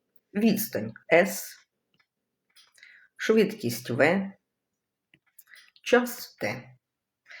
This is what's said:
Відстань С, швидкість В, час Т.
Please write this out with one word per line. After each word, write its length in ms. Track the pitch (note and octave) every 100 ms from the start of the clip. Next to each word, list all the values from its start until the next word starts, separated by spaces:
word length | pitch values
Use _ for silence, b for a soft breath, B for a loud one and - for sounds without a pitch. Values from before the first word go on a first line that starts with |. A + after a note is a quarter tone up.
| _ _ _
Відстань 580 | G3+ A3+ - - G#2+ A2 - -
С, 440 | E3 G3 - - - _ _ _ _ _ _ _ _ _ b b b b b b -
швидкість 720 | - A3 G3+ - A#2+ A#2+ -
В, 420 | A#2+ D3 G3 G3 - _ _ _ _ _ _ _ _ _ _ b b b b
час 540 | - B3 A#3+ - - -
Т. 300 | G#2 - - _ _ _ _ _ B B